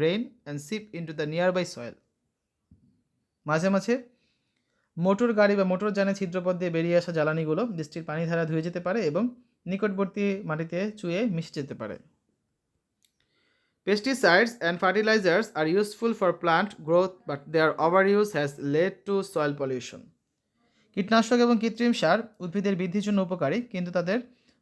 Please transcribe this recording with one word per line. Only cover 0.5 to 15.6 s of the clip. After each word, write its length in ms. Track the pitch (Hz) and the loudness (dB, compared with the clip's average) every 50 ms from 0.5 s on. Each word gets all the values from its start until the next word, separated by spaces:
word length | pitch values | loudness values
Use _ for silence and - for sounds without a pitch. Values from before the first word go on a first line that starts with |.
| 147 143 147 - | -12 -10 -10 -8
seep 160 | 220 214 214 - - 170 | -8 -10 -10 -10 -12 -12
into 140 | 170 156 160 147 | -10 -8 -6 -6
the 80 | 156 147 156 | -4 -4 -2
nearby 300 | 170 175 185 180 185 175 175 - | 0 0 0 2 0 -2 -4 -6
soil। 200 | 135 120 113 - _ _ _ _ _ _ _ _ _ _ _ _ _ _ _ - _ _ _ _ _ _ _ _ _ _ _ _ _ - 151 | -12 -12 -14 -14 _ _ _ _ _ _ _ _ _ _ _ _ _ _ _ -20 _ _ _ _ _ _ _ _ _ _ _ _ _ -4 0
মাঝে 200 | 151 160 170 196 196 | 0 2 2 2 2
মাঝে 180 | 190 190 - 240 262 247 - _ _ _ _ _ _ _ _ _ _ _ _ _ _ _ _ - 160 170 | 2 0 0 -2 -2 -2 -8 _ _ _ _ _ _ _ _ _ _ _ _ _ _ _ _ -6 -2 0
মোটর 260 | 185 202 202 240 233 226 208 | 2 2 2 2 2 4 4
গাড়ি 160 | 208 202 202 196 | 4 4 4 4
বা 40 | 190 185 185 | 2 2 0
মোটর 180 | 180 208 214 202 202 | 0 -2 -2 0 0
যানে 140 | 196 196 196 196 | 0 0 0 -2
ছিদ্রপথ 360 | 196 175 170 185 175 185 180 170 | -4 -4 -4 -2 -2 -2 -2 0
দিয়ে 140 | 180 175 165 | -2 -2 0
বেরিয়ে 220 | 165 165 170 175 175 | 0 0 2 2 2
আসা 120 | 175 - 170 | 2 2 0
জ্বালানিগুলো 460 | 160 147 156 156 165 160 151 156 175 240 247 196 | 0 0 0 0 0 0 -2 0 -2 -2 -4 -4
বৃষ্টির 280 | 160 156 151 - 170 160 160 | -6 -8 -8 -10 -12 -10 -6
পানি 140 | 151 160 170 165 | -6 -4 -2 -2
ধারা 140 | 170 165 165 156 | 0 0 0 0
ধুয়ে 160 | 160 160 160 | -2 -2 -2
যেতে 140 | 175 175 180 175 | -4 -6 -6 -4
পারে 140 | 180 196 233 202 151 | -2 -2 0 0 0
এবং 120 | 143 175 233 247 - - _ _ _ _ - 170 | 0 0 0 -2 -4 -6 _ _ _ _ -8 -6
নিকটবর্তী 540 | 185 196 208 208 190 190 196 185 - 208 202 202 196 196 214 165 | -4 -2 -2 -2 0 -2 -2 -4 -2 -2 -2 -2 -2 -2 -4 -6
মাটিতে 300 | 156 156 165 165 175 175 196 214 208 - | -4 -4 -4 -4 -4 -4 -4 -4 -6 -8
চুয়ে 200 | - 175 170 190 240 240 175 | -6 -4 -2 -2 0 -2 -2
মিশে 160 | 165 165 - - 156 | -4 -6 -6 -6 -8
যেতে 160 | 139 - - - | -8 -8 -8 -10
পারে। 160 | 113 104 98 - _ _ _ _ _ _ _ _ _ _ _ _ _ _ _ _ _ _ _ _ _ _ _ _ _ _ _ _ _ _ _ _ _ _ _ _ - | -10 -10 -10 -12 _ _ _ _ _ _ _ _ _ _ _ _ _ _ _ _ _ _ _ _ _ _ _ _ _ _ _ _ _ _ _ _ _ _ _ _ -2
Pesticides 680 | 185 202 208 208 262 269 - 220 180 165 185 233 233 - - - | 0 0 0 0 -2 0 2 4 6 6 6 4 2 0 -4 -4
and 80 | 170 175 170 196 | -2 -2 0 0
fertilizers 640 | 185 185 208 214 220 220 220 190 180 160 202 226 226 - | 0 2 2 2 2 2 2 4 4 2 2 0 -2 -2
are 100 | 151 | -2